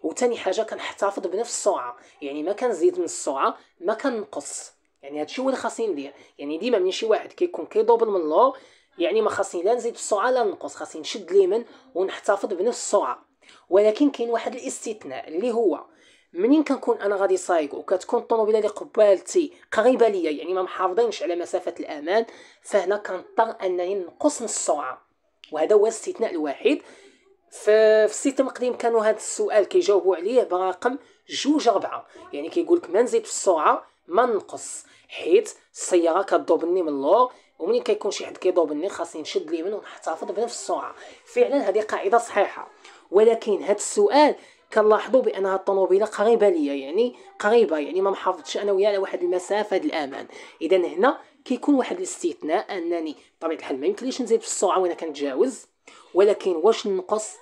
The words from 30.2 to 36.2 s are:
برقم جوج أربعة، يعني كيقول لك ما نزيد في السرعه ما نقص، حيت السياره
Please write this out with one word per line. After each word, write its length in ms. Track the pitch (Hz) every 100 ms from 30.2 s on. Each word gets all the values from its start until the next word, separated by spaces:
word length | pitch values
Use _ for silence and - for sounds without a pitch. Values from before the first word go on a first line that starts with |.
| 180 254
برقم 540 | 190 180 185 185 247 269 _ _ _
جوج 380 | - 254 302 233
أربعة، 400 | 196 151 123 - - -
يعني 160 | 143 143
كيقول 280 | 170 160 170
لك 120 | -
ما 120 | 180
نزيد 220 | 240 226
في 60 | -
السرعه 560 | - - 165 160 262 - _ _
ما 180 | 180 247
نقص، 600 | 208 - 139 - - - _ _
حيت 460 | - 156 190 220 - _
السياره 480 | - - 180 165 170